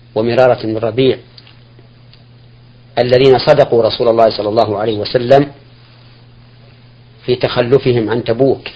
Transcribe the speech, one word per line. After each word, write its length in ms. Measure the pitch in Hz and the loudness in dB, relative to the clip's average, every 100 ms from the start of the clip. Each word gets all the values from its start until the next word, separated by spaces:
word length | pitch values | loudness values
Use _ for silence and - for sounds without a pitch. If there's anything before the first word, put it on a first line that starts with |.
| - 107 | -10 -6
ومرارة 480 | 117 117 127 117 | -2 2 2 0
بن 140 | 110 110 | -4 -6
ربيع 400 | 113 113 131 107 - - - - _ - - _ - - - - - - - - - - | -6 -2 -2 -2 -10 -20 -20 -20 _ -20 -20 _ -20 -20 -20 -20 -20 -20 -20 -20 -10 -4
الذين 400 | 123 127 135 127 | 0 4 4 4
صدقوا 440 | - 139 131 117 | 4 2 2 2
رسول 240 | 107 - 120 | 0 0 0
الله 300 | 113 110 - | 2 2 0
صلى 120 | 104 | -4
الله 280 | 113 107 101 | -2 -2 -2
عليه 200 | 113 104 | -4 -6
وسلم 540 | 101 127 120 139 143 - - - - - - - - - - - - - - - - - - | -4 -4 2 2 2 -8 -20 -20 -20 -20 -20 -20 -20 -20 -20 -20 -20 -20 -20 -20 -20 -16 -6
في 100 | 123 | -4
تخلفهم 760 | 120 123 120 135 131 120 107 | -2 -4 0 0 0 -2 -2
عن 140 | 120 | -4
تبوك، 440 | - 113 135 - - | -4 -2 0 -2 -8